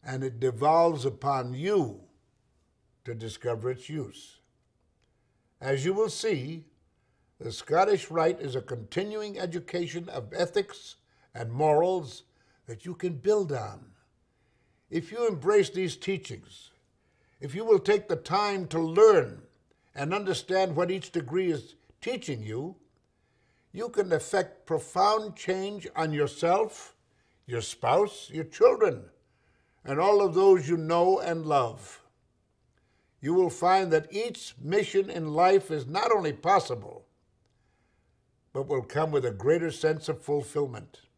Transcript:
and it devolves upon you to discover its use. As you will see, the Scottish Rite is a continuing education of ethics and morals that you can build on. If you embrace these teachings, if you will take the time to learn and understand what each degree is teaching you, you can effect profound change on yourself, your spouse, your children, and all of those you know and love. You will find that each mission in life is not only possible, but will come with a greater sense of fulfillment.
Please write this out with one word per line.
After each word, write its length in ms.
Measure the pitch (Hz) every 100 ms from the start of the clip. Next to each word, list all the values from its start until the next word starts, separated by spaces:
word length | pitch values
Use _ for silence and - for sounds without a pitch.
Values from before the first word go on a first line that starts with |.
and 180 | - 131
it 180 | 131 113
devolves 640 | 131 113 147 160 170 156
upon 500 | 131 113 139 139 123
you 460 | 127 170 208 131 95 - _ _ _ _ _ _ _ _ _
to 100 | -
discover 560 | 117 113 98 123 117 120
its 180 | 127 -
use. 500 | 151 131 - - _ _ _ _ _ _ _ _ _ _ _ _ _
As 240 | 131 139
you 100 | 151
will 140 | 196 220
see, 560 | - 220 175 131 165 - _ _ _ _ _ _ _
the 140 | 98
Scottish 580 | 104 - 165 196 202 -
Rite 300 | 165 160 180
is 140 | 143
a 80 | 127
continuing 760 | - 120 110 - 202 214 208 202
education 680 | 185 170 170 - 170 170 175
of 240 | - 110
ethics 640 | - 175 269 403 - - - _ _ _
and 160 | - 117
morals 760 | 120 151 151 175 185 143 - _ _ _ _ -
that 180 | 113
you 100 | 170
can 200 | 175 180
build 380 | 151 185 214 185
on. 280 | 135 104 101 - _ _ _ _ _ _ _ _ _ _
If 200 | 165 170
you 160 | 220 233
embrace 440 | 180 143 208 190
these 260 | 185 185 -
teachings, 760 | - 190 - 117 - - - _ _ _ _ _ _ _
if 140 | 143 151
you 80 |
will 160 | 226 208
take 260 | - 202 202
the 80 |
time 540 | 165 - 190 208 196 180
to 100 | 160
learn 640 | 160 165 220 190 117 - - _ _ _ _ -
and 180 | 147
understand 640 | 196 196 180 - 185 190 151
what 160 | 175
each 180 | 190 -
degree 400 | 175 135 170 185
is 240 | 151 - - _ _
teaching 400 | - 254 - 127
you, 360 | 107 110 156 190 _ _ _ _ _ _ _ _ _
you 160 | 180 233
can 240 | 233 190
effect 520 | 185 - - - -
profound 720 | - 160 - 185 196 220 214
change 540 | - - 185 196 208 - -
on 160 | 160
yourself, 840 | 151 143 - 170 185 220 - - _ _ _ _ _
your 160 | - 120
spouse, 680 | 107 - 120 - 208 - -
your 140 | 156
children, 640 | 160 - 247 - - 110 98 _ _ _ _ _ _ _
and 140 | - 139
all 260 | 185 208
of 100 | 196
those 340 | 165 196 185 143
you 80 | 170
know 420 | 156 170 180 190
and 260 | - 165
love. 560 | 156 147 120 - - - _ _ _ _ _ _ _ _ _ _ _ _
You 140 | 135
will 160 | 175 180
find 420 | - 175 190 185
that 200 | 160 151
each 420 | 190 233 - - -
mission 500 | 139 196 208 196 196
in 240 | 170 160
life 380 | 151 185 196 190
is 120 | 156
not 280 | 123 175 226
only 200 | 220 165
possible, 760 | 127 170 190 - 117 - - _ _ _ _ _ _ _ _ _ _ _ _ _ _ _
but 160 | 131 135
will 140 | 139
come 280 | 113 147 160
with 140 | 147
a 80 | 123
greater 400 | 101 113 170 170
sense 360 | - 156 156 156
of 140 | 156
fulfillment. 800 | - 147 - 151 143 117 - _ _